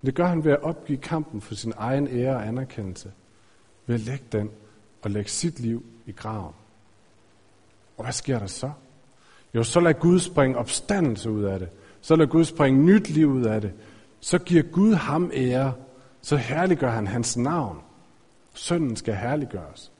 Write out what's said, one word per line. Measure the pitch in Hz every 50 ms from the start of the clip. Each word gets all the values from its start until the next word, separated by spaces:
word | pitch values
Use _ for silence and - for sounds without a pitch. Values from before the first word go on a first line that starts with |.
| -
Det | 135 135
gør | - 175
han | 180 175 160 151
ved | 156
at | 143 143
opgive | - 156 170 - - - 147 131
kampen | - - 170 160 156 - - 104
for | 98 - 110
sin | 101 - 113 113 -
egen | 107 120 135 139 143 135
ære | 127 120 123 131 135
og | 123 - 107
anerkendelse. | 117 127 135 131 - - 104 95 90 - - 98 98 _ _ _ _ _ _ _ _ _ _ _ _ _ _ -
Ved | 120
at | 117
lægge | 107 117 135 139 - -
den | - 107 104 107 - - - - _ _ _ _ _ _
og | - 104
lægge | 101 104 101 -
sit | - - - 170 - -
liv | 120 113 113 117 120 - - - _
i | -
graven. | 101 - - 107 110 107 90 87 82 _ _ _ _ _ _ _ _ _ _ _ _ _ _ _ _ _ _ _ _ _ _ _ _ _ _ _ _ -
Og | 107
hvad | 123 127
sker | - - - 131 117
der | 101 95
så? | - - - 139 147 - - _ _ _ _ _ _ _ _ _ _ _ _ _ -
Jo, | 113 117
så | - - 175
lader | 170 165 156 -
Gud | - 170 180 180
springe | 175 - - - 139 131 131 120
opstandelse | 120 - - - - - 202 196 170 139 113 98 - 117
ud | 107 107 101
af | 98 95 92
det. | 92 87 - - - - - -
Så | - - 160
lader | 160 160 131
Gud | - 160 165
springe | - - - 147 135 135 135 147
nyt | 175 196 214 208 -
liv | 156 151 160 147
ud | 135 131 123
af | 113 107 107
det. | 104 101 90 - - - - - - _ _ _
Så | - - - 180
giver | 180 - 175 165 147
Gud | - - 175 196 220 220
ham | 165 - - 143 160 175 175 -
ære. | 135 131 123 123 127 135 135 123 - - - - - - - _ _
Så | - - 147 143
herliggør | 113 117 135 156 175 190 180 143 139 123
han | 113 113 107 98
hans | 101 120 117 - - 123
navn. | 120 139 165 170 143 101 82 73 - - _ _ _ _ _ _ _ _ _ _ _ _ _
Sønnen | - - - 170 170 160 131 113
skal | 104 - - 110
herliggøres. | 95 98 117 143 151 143 113 - 95 82 80 - - - - _